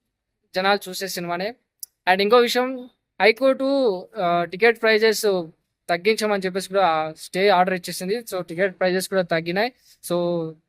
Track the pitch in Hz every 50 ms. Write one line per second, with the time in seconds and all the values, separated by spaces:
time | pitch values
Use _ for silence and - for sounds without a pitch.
0 | _ _ _ _ _ _ _ _ _ _ _ 185 185 196 202 196 - 185 185 -
1 | 196 185 180 185 175 170 175 175 185 214 254 - _ _ _ _ - - _ _
2 | _ 175 185 190 196 208 226 247 240 233 - 247 254 262 262 247 247 262 _ _
3 | _ _ _ _ 190 214 233 233 262 269 269 - 269 269 277 277 262 226 190 180
4 | 190 - - 220 185 170 175 175 175 170 180 185 214 240 233 226 - 220 220 214
5 | 220 226 214 202 - 208 196 185 165 160 - _ _ _ _ _ _ - 175 170
6 | 170 208 220 214 214 214 208 202 185 190 180 196 185 185 185 196 190 170 160 156
7 | 156 156 156 - - - - 180 190 208 190 175 185 185 185 180 180 - 170 -
8 | 185 180 208 247 240 - - 185 175 - 165 165 190 196 180 _ 190 185 180 185
9 | 185 - 196 190 180 170 170 165 165 170 175 196 220 247 - _ _ _ _ _
10 | - - 175 175 175 175 175 170 165 160 160 - _